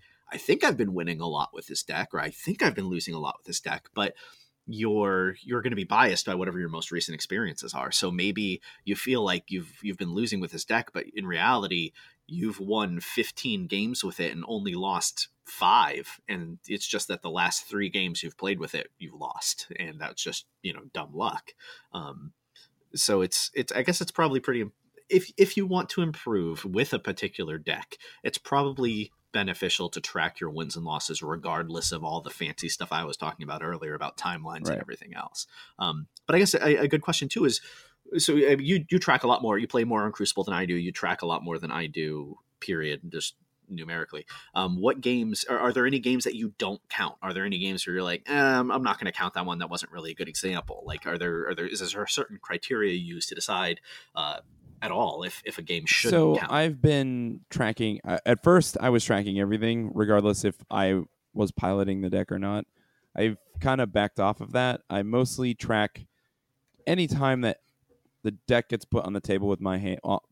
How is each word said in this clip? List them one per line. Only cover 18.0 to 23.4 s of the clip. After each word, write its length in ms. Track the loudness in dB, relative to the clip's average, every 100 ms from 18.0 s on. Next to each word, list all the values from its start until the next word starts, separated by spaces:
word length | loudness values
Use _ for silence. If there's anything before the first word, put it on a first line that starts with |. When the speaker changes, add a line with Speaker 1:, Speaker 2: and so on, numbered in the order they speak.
| -2 -4
Speaker 1:
you've 140 | -8 -6
played 220 | -4 -2
with 140 | -4
it, 160 | -6 -8 _
you've 160 | -16
lost. 540 | -10 -10 -6 -6 -6 -8 -8
And 240 | -8 -8
that's 220 | -10 -6
just, 240 | -6 -8 -10 _
you 100 | -8
know, 120 | -8 -10
dumb 200 | -10 -8
luck. 400 | -4 -4 -4 -10 -20 -20 -20 _
Um, 400 | -10 -10 -12 -16 -20 _ _ -20 _ _ -2
so 260 | 2 4
it's, 300 | 4 0